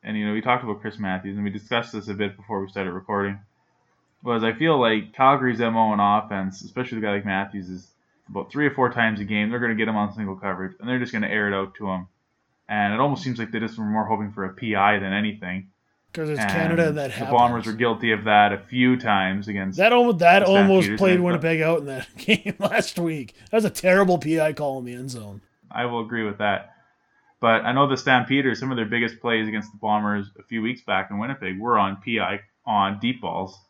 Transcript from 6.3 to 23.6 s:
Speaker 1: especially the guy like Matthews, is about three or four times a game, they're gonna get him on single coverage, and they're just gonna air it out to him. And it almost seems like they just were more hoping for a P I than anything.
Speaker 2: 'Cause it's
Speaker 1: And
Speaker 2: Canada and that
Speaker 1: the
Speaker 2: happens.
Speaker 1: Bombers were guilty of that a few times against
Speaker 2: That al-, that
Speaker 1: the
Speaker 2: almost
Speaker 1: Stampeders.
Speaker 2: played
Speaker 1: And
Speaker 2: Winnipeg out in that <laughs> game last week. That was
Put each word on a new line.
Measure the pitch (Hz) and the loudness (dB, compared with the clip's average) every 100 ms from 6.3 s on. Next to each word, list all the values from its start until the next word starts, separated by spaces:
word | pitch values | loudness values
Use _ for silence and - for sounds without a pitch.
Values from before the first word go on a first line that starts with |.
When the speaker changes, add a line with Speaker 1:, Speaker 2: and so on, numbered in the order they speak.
| 101 95 95 | -6 -6 -8
Speaker 1:
especially | - - 127 113 | -12 -8 -6 -4
the | 107 | -2
guy | |
like | 101 101 | -2 -2
Matthews, | 95 101 104 90 | -4 -4 -8 -10
is | 92 - _ _ _ _ | -12 -14 _ _ _ _
about | 98 98 | -10 -8
three | 139 147 | 0 0
or | |
four | 139 123 | 2 0
times | 120 113 104 | 2 0 0
a | |
game, | 101 107 104 | -4 -2 -2
they're | 120 | -2
gonna | 120 | -2
get | 110 113 | 0 0
him | 110 | 0
on | 104 | -2
single | 98 101 95 | -4 -8 -6
coverage, | 101 92 95 92 | -6 -6 -8 -10
and | 117 | -6
they're | 127 | -4
just | 120 | -4
gonna | 117 107 | -4 -2
air | 104 104 | 0 0
it | |
out | 98 95 | -2 -4
to | - 104 | -8 -6
him. | 92 92 _ _ _ _ _ _ | -6 -8 _ _ _ _ _ _
And | 107 101 | -2 0
it | 107 | 2
almost | 143 127 | 0 0
seems | 113 120 | -4 -6
like | 113 | -4
they | 113 | -4
just | 110 113 | -6 -6
were | |
more | 107 107 104 | -4 -2 -2
hoping | 110 104 | -2 -4
for | 101 95 | -6 -8
a | |
P | 95 117 101 | -8 -4 2
I | 101 104 | 4 2
than | 95 | 0
anything. | 98 107 101 90 92 95 _ _ _ _ | -2 -2 -6 -8 -8 -10 _ _ _ _
Speaker 2:
'Cause | - 156 | -10 -6
it's | 147 | -4
Speaker 1:
And | 196 | -2
Speaker 2:
Canada | 190 160 165 165 | 0 0 2 2
and | 151 | 0
that | 139 | -6
Speaker 1:
the | - | -6
Speaker 2:
happens. | - 123 | 0 4
Speaker 1:
Bombers | 120 120 110 | 4 2 -6
were | |
guilty | 110 120 113 120 | 0 0 0 0
of | 107 | 0
that | 107 104 104 | 4 6 6
a | 98 | 4
few | - 123 127 123 | -6 2 4 4
times | 113 101 92 95 101 | 2 2 2 -2 -4
against | 101 95 95 | -4 -4 2
Speaker 2:
That | 202 | 4
al-, | 240 240 | 6 4
that | 185 170 185 | 4 6 6
Speaker 1:
the | 196 | 6
Speaker 2:
almost | 196 196 190 185 | 6 6 6 4
Speaker 1:
Stampeders. | 214 | 2
Speaker 2:
played | 190 180 | 4 4
Speaker 1:
And | |
Speaker 2:
Winnipeg | 175 175 160 165 | 2 0 0 0
out | 160 165 | 2 0
in | 143 | -2
that | 135 - | -10 -12
<laughs> | - | -12
game | - 214 - - | 0 0 0 -4
last | 202 220 - - | -2 0 -2 -4
week. | 170 156 120 - - | -4 -4 -10 -16 -2
That | |
was | 226 | 0